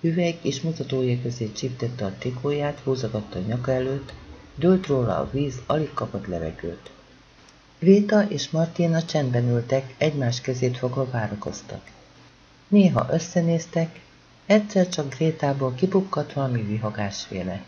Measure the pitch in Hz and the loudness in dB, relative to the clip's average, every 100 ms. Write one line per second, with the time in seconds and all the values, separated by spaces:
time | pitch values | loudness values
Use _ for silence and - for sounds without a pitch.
0 | 165 165 170 170 - - 165 160 135 131 | 0 2 0 0 -4 -2 -4 -4 -2 0
1 | 127 123 123 120 110 - 135 123 117 - | 0 0 -2 -4 -6 -4 -6 -4 -6 -4
2 | 98 95 127 127 143 147 143 143 - 131 | -6 -4 -6 -4 -2 0 -2 -4 -2 -2
3 | 113 110 104 90 98 123 127 127 131 139 | -2 -4 -6 -6 -4 -2 0 0 0 -4
4 | 139 - - - - - 165 185 190 135 | -8 -16 -18 -20 -16 0 4 4 4 2
5 | 117 82 69 135 143 123 - 156 143 - | 2 0 -2 -2 -2 -4 -2 0 0 -4
6 | 110 101 95 85 80 80 85 85 - - | -6 -6 -4 -4 -4 -6 -8 -10 -16 -20
7 | - - - - - - - - 170 202 | -20 -20 -20 -20 -20 -20 -20 2 6 8
8 | 202 208 202 147 - 160 165 - 170 165 | 6 2 2 -2 -4 0 0 0 2 2
9 | 165 156 131 123 120 120 117 131 135 - | 0 -2 0 2 2 0 2 -2 -2 -2
10 | 156 147 123 120 - 127 123 123 127 127 | 0 2 0 -2 -4 0 0 0 -4 -2
11 | 127 120 104 101 - - - - - - | -2 -2 -4 -4 -8 -10 -12 -14 -14 -20
12 | - - - - - - - 202 185 123 | -20 -20 -20 -20 -20 -20 4 6 8 6
13 | - 160 - 180 170 165 - 165 165 - | 2 0 2 0 2 2 0 -2 -2 -4
14 | - - - - - 214 208 196 175 - | -20 -20 -20 -20 2 2 4 2 2 0
15 | 139 - 160 160 143 139 131 123 190 196 | -4 0 0 2 0 0 -2 0 2 2
16 | 190 - 147 143 135 120 104 107 107 101 | 0 -4 -2 -2 0 0 0 -2 -2 -2
17 | 101 - - 95 90 95 | -4 -6 -8 -6 -4 -6